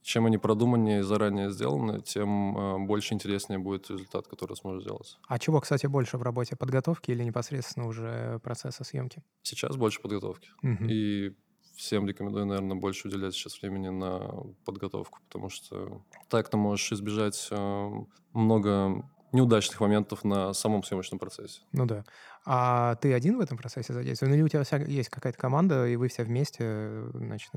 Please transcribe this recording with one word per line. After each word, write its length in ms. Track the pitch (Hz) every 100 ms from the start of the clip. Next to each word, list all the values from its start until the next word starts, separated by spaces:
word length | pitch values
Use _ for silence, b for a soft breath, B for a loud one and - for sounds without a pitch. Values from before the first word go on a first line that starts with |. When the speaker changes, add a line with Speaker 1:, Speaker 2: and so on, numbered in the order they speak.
Speaker 1:
Чем 240 | - 117 113
они 120 | 107
продуманнее 600 | 107 107 120 120 110 104
и 20 |
заранее 480 | 98 104 104 101 101
сделаны, 480 | 101 120 143 113 104
тем, 560 | - 98 104 101 101 104
э, 200 | 98 95 98
больше 280 | 104 -
интереснее 440 | 104 104 98 - 95
будет 300 | 92 95 -
результат, 380 | 98 95 104 -
который 280 | - 92 -
сможешь 260 | 95 92
сделать. 340 | 104 104 - - -
Speaker 2:
А 100 | 123
чего, 220 | - 156
кстати, 260 | - 143 143
больше 320 | 139 120 127
в 40 |
работе? 340 | 120 123 120 135
Подготовки 540 | 123 131 165 165 -
или 120 | 120
непосредственно 640 | 120 117 - 139 - - 117
уже 540 | 113 113 117 117 117
процесса 420 | 123 120 131 -
съемки? 380 | 127 135 127 - _ _
Speaker 1:
Сейчас 320 | - 110 - 135
больше 240 | 110 -
подготовки. 480 | 98 101 101 92 - _
Speaker 2:
Мгм. 240 | 135 101 110
Speaker 1:
И 440 | 110 104 101 101 - _ _ _ -
всем 300 | - 107 101
рекомендую, 400 | 101 101 101 101
наверное, 300 | 98 98 95
больше 320 | 98 92 101
уделять 260 | 98 95
сейчас 260 | 90 - -
времени 280 | 101 98 95
на 420 | 92 92 92 101 104 - 98
подготовку, 540 | - 98 98 101 92 - _
потому 200 | 101 98
что 540 | - - - 98 101 _ - -
так 200 | 117 -
ты 80 | 107
можешь 360 | 104 101 -
избежать, 560 | 107 104 104 104 - -
э, 400 | 104 101 101 101 107 - b _
много 720 | 117 110 110 101 101 95 95 - _ _
неудачных 480 | 127 123 110 - -
моментов 440 | 104 104 101 104
на 280 | 104 98 95
самом 280 | 98 110 107
съемочном 340 | - 95 - 98
процессе. 440 | 98 - 104 - _
Speaker 2:
Ну 140 | 135 123
да. 180 | 104 104 B B B
А 520 | - 127 123 123 120 113
ты 160 | 143
один 240 | 123 147 247
в 20 |
этом 160 | 175 123
процессе 360 | 120 - 113
задействован? 400 | 123 127 127 135
Или 80 | 147
у 60 | 156
тебя 140 | 151
вся, 140 | 135 143
есть 300 | 147 143 120
какая-то 300 | - 131 -
команда, 480 | 127 139 185 135 123
и 80 | 120
вы 120 | 123
все 160 | -
вместе, 340 | 113 120 143 -
э, 460 | 117 107 107 110 117
значит, 360 | 123 117 107 -